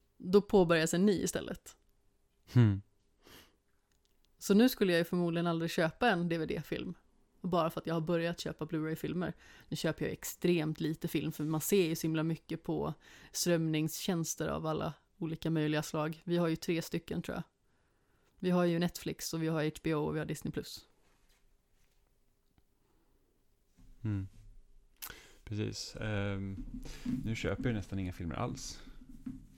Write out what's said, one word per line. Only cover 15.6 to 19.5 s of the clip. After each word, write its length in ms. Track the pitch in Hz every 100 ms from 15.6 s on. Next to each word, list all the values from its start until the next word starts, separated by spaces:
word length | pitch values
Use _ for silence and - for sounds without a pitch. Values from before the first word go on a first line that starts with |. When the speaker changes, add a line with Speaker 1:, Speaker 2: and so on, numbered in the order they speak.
| 151 151
Speaker 1:
slag. 380 | 147 160 151 165
Vi 140 | - 175
har 100 | 165
ju 80 | 160
tre 260 | - 165
stycken, 400 | - 170 - 165
tror 140 | - -
jag. 80 | - _ _ _ _ _ _ _ _ -
Vi 120 | 185
har 120 | 180
ju 160 | 175 170
Netflix 540 | 175 - - - -
och 100 | 165
vi 40 |
har 160 | 160